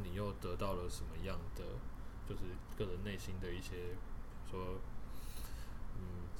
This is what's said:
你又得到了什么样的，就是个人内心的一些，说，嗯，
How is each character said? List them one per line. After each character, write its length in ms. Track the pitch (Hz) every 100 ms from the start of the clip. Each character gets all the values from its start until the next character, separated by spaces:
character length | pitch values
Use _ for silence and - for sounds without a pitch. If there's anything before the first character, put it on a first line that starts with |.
你 120 | 98
又 180 | 90 101
得 220 | 98 95 87
到 160 | 101
了 160 | 92 90
什 140 | -
么 240 | - 80 92
样 120 | 90 85
的， 80 | - 87 - - - - - -
就 80 |
是 80 | 95 92 92 - -
个 120 | 101
人 140 | 90
内 140 | 98 95
心 160 | - 92
的 140 | 90
一 80 | 90
些， 340 | - 90 87 90 - - - - -
说， 280 | 92 90 92 - - - - - - - - - - - -
嗯， 260 | 92 90 -